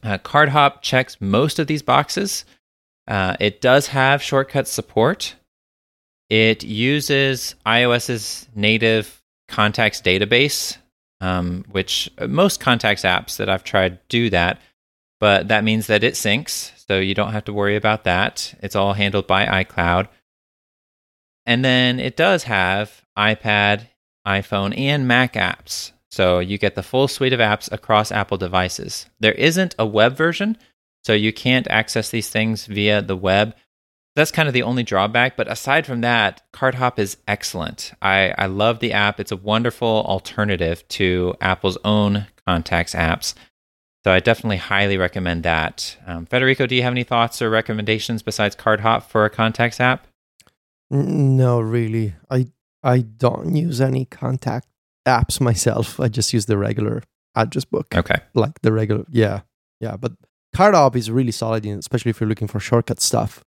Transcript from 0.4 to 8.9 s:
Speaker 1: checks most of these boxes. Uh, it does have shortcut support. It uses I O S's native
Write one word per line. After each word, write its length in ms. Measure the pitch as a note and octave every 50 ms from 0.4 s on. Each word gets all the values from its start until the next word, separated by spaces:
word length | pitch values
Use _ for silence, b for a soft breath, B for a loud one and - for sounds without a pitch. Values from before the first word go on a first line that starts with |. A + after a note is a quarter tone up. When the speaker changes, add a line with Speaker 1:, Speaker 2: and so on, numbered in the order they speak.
| D3+ D3 C#3 D3+ C#3+ C#3 - -
Speaker 1:
checks 400 | - - - B2+ B2+ - - _
most 380 | G#2 G2 G2 A2 C#3 D3+ - -
of 80 | D#3+
these 160 | C#3+ D3+ D3
boxes. 600 | - - B2 C#3 D3 - - F3+ G3+ G3 - - - b b b _ _ _ _ _ _ _ _ _ -
Uh, 260 | - G2 F#2+ F#2 - -
it 200 | - G#2 G2+ _
does 280 | - B2+ B2+ C#3+ C#3+ -
have 340 | - C#3 C3 C3+ C#3 C#3+
shortcut 460 | - - - C3+ C3+ - - C#3 B2 -
support. 680 | - - - _ - - A2+ C#3 F#3+ - - - - _ _ _ _ _ _ _ _ _ _ _ _ _ _ _ _ _ _ _
It 320 | G#2+ A2 A2 A2 A2 G#2+
uses 960 | - - G#2+ G#2 A#2 C3 C#3+ D3 C#3 - D3 C#3 C3+ C3+ C3+ B2 - - - _ _
I 160 | A2 A2+ A#2+ B2
O 60 | B2
S's 560 | A#2+ A#2+ - - B2 A2+ G#2 - - - - _ A#2
native 680 | G#2+ G2+ G#2+ A2 A2 A#2 A2+